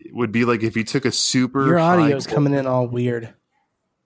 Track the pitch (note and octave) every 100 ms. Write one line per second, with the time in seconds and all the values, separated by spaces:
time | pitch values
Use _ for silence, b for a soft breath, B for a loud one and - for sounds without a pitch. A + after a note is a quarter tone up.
0 | - G#2+ A#2+ G#2+ A#2+ A#2+ A2+ A2+ A2 C#3+
1 | B2 - - C3 B2+ C#3 C#3 E3+ E3 F3
2 | D3+ C#3 B2+ D3 C#3+ C#3+ C3 B2+ B2 B2
3 | B2 A#2+ A2+ - _ _ _ _ _ _